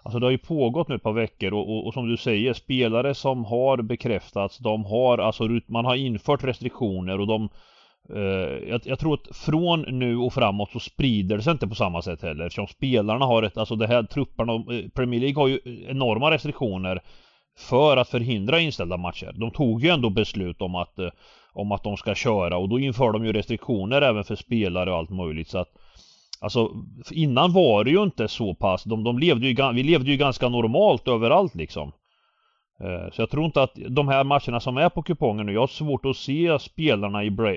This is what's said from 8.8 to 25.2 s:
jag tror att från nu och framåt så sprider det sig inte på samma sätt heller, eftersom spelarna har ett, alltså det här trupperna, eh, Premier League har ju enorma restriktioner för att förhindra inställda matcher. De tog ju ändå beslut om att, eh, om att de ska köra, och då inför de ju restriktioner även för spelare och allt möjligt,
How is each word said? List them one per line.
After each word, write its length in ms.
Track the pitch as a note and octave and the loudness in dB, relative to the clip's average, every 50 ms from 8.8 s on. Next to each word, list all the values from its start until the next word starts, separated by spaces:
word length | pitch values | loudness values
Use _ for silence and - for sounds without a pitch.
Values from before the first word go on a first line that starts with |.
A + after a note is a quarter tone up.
| - | -4
jag 140 | - C3 - | -4 -4 -2
tror 140 | - D#3 D3 | 0 0 -2
att 240 | C#3 - - - - | -2 -4 -12 -18 -8
från 440 | - - D3+ D#3+ F3 F3 E3+ D#3+ | -2 0 0 2 2 2 2 0
nu 360 | D3 - C3 B2+ B2+ A#2+ A#2 A#2+ | 0 -4 -2 -2 0 0 0 0
och 160 | A#2+ B2 - | 0 0 2
framåt 380 | C3+ A#2+ G#2 G2 G2+ G2+ - | 2 2 2 2 0 -4 -4
så 80 | - A#2+ | -6 -10
sprider 580 | - - - - C#3+ C3+ A#2 G#2 G2 F#2 G#2+ G#2 | -10 -10 -4 0 2 2 2 2 2 0 0 0
det 60 | A2 | 2
sig 80 | D#3+ E3+ | 0 2
inte 140 | C#3+ - G2 | 2 0 -4
på 80 | G#2+ | -2
samma 260 | - A2+ F#2+ E2+ E2+ | -2 -2 -2 -2 -4
sätt 200 | E2 F#2 E2+ D#2 | -4 -6 -8 -6
heller, 240 | - E2+ D#2 D2 E2 | -6 -8 -6 -6 -8
eftersom 220 | F2 - - G#2 - | -8 -6 -6 -8 -8
spelarna 580 | - _ - C3+ B2 A2+ G2+ G#2+ G#2+ B2+ C#3 | -6 _ -2 2 2 2 4 2 2 2 2
har 180 | B2+ A#2 A2+ A2 | 4 4 4 4
ett, 140 | G#2 - - | 2 -2 -4
alltså 180 | A2 - A#2+ | -4 -4 -2
det 120 | G#2+ A2+ A2 | -2 0 2
här 160 | A#2+ B2 A2+ | 2 2 2
trupperna, 500 | - - C#3+ C3+ - - - A#2 A#2 A#2 | 0 -2 -4 -4 -4 -2 -4 -2 -2 -2
eh, 360 | A2+ A2+ - B2 A#2 - - - | -4 -4 -6 -6 -8 -8 -8 -4
Premier 260 | C3+ B2+ B2 B2 A#2+ | -2 -2 0 0 0
League 200 | B2+ C#3+ C#3+ D3 | 0 0 2 2
har 60 | C#3+ C3 | 2 2
ju 120 | C3+ - - B2 A#2+ - - - | 2 0 -4 -10 -14 -14 -10 -8
enorma 420 | C3+ C3+ C3 A#2 G#2+ A2+ C3+ D#3 | -4 0 0 2 2 2 2 2
restriktioner 720 | D#3+ D3 - D3 C#3+ - C3+ A2+ F#2 F#2 F#2 F#2 F#2 F2+ - - - - _ _ _ _ _ _ _ _ | 2 0 -2 -6 -6 -4 -4 -4 -4 -4 -4 -4 -6 -6 -8 -14 -20 -20 _ _ _ _ _ _ _ _
för 400 | - - B2+ B2+ D3 D3+ C#3 B2+ | -8 0 2 4 6 6 6 4
att 120 | B2 - | 2 0
förhindra 500 | - A#2+ A#2 B2 B2 G#2 F#2+ A2 D3 E3+ | 0 -2 -2 0 -2 -2 0 0 2 2
inställda 380 | E3 D#3 B2+ - F2+ E2+ F2+ F2 | 0 0 -2 -6 -6 -6 -4 -6
matcher. 340 | F2+ F2 - - - - - | -6 -8 -8 -10 -12 -12 -8
De 160 | - A2 A#2 | -6 -6 -6
tog 320 | - - D3 A#2+ A2+ A#2 A#2+ | -2 0 0 2 2 2 2
ju 60 | E3+ | 2
ändå 200 | F3+ D3+ A#2+ A2+ | 2 4 2 2
beslut 520 | F#2+ A2+ G#2+ - - A2 F#2 F2 E2+ - | 2 0 -2 -2 -2 -6 -6 -6 -6 -6
om 140 | G2 F2+ F2+ | -6 -6 -4
att, 240 | F2 E2+ - _ - | -6 -6 -8 _ -8
eh, 100 | F#2 F2 - _ _ - - _ _ _ _ - | -8 -8 -8 _ _ -20 -20 _ _ _ _ -8
om 140 | G2+ G2+ | -4 -4
att 120 | G2+ G2 - | -4 -4 -4
de 140 | G#2+ G2+ - | -6 -6 -4
ska 180 | - A2 G2+ | -4 -4 -4
köra, 420 | - - B2 A2 G2+ F2+ E2+ F2 F2+ | 0 0 2 2 2 2 0 0 -2
och 120 | F#2 G2 | -2 0
då 100 | A2+ B2+ | 0 0
inför 320 | C#3 C#3 A#2 A2+ C3 A2+ | 0 -2 0 2 2 2
de 140 | G#2+ A2 A2+ | 2 2 0
ju 80 | A2 G#2 | 0 0
restriktioner 680 | G#2+ G2+ - A#2+ G#2+ - - B2 G2+ F#2+ G2+ B2+ C#3+ | 0 0 -2 -4 -6 -2 -4 -2 -2 0 0 2 4
även 220 | C#3+ C3+ A2+ G#2 G2+ | 4 4 2 0 -2
för 120 | - A2 | -6 -8
spelare 560 | G2+ - _ B2 A2+ G#2 F#2 F2 F2+ F2+ F#2 | -10 -6 _ 0 0 0 0 0 0 -2 0
och 60 | F2+ E2 | -2 -2
allt 120 | E2 E2+ | -4 -4
möjligt, 380 | F#2+ F#2 | -6 -6